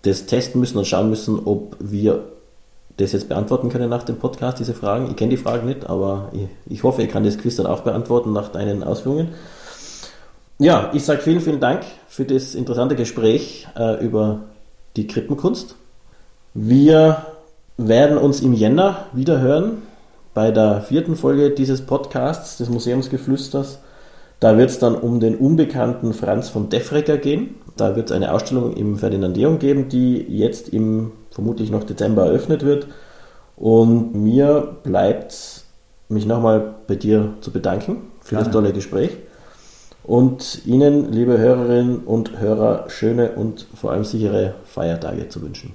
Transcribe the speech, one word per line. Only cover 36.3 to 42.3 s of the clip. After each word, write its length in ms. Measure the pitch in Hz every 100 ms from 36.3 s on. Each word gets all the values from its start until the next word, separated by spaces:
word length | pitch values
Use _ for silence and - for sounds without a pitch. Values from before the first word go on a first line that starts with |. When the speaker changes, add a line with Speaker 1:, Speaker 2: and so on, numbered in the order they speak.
| 117 117 110 107 - -
Speaker 1:
bei 80 |
dir 400 | 101 107 107 107 -
zu 100 | -
bedanken 520 | 92 98 95 - 240 - -
für 160 | - 107
das 80 |
Speaker 2:
Gerne. 80 | 113
Speaker 1:
tolle 200 | 110 104
Gespräch. 380 | 98 - 95 127 - - - - - - - - -
Und 600 | - 117 131 127 - - -
Ihnen, 460 | 127 143 143 -
liebe 260 | 110 120 117
Hörerinnen 640 | 117 127 120 120 123 123
und 340 | - 113 110